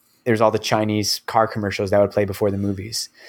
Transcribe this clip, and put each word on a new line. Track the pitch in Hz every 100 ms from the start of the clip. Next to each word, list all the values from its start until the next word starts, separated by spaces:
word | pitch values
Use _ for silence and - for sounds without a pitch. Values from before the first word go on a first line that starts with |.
| _ _
there's | - 110
all | 110
the | 104
Chinese | - 110 107 107 101 - -
car | 117 110
commercials | 113 101 - 101
that | 101
would | 101
play | - 101
before | 95 104
the | 98
movies. | 101 95 101 113 - _